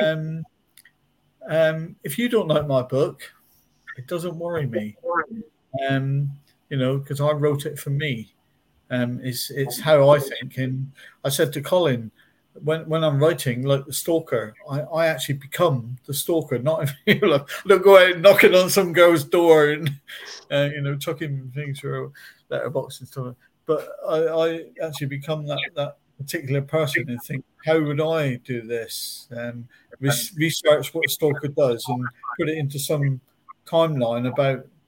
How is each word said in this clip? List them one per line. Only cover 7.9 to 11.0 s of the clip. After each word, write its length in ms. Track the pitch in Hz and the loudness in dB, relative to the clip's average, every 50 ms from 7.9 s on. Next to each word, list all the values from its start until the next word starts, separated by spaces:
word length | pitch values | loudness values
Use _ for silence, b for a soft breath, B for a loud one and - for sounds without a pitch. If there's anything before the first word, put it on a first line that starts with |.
me. 420 | 139 139 156 147 123 110 107 - _ _ _ _ _ _ _ _ _ _ _ - | -4 -2 -2 -4 -4 -6 -8 -14 _ _ _ _ _ _ _ _ _ _ _ -6
Um, 300 | 127 123 123 120 123 123 - | -4 -2 -2 -2 -4 -6 -6
it's, 280 | 127 120 - - - | -8 -6 -6 -8 -8
it's 280 | 135 139 135 139 - - | -4 -4 -4 -4 -4 -4
how 300 | - 156 156 143 135 143 | 2 4 6 8 8 8
I 80 | 147 143 | 6 6
think. 380 | 139 139 - - 131 135 - | 4 -2 -8 -10 -12 -10 -6
And 340 | 131 131 131 131 135 135 - - B | -6 -4 -4 -4 -6 -6 -8 -12 B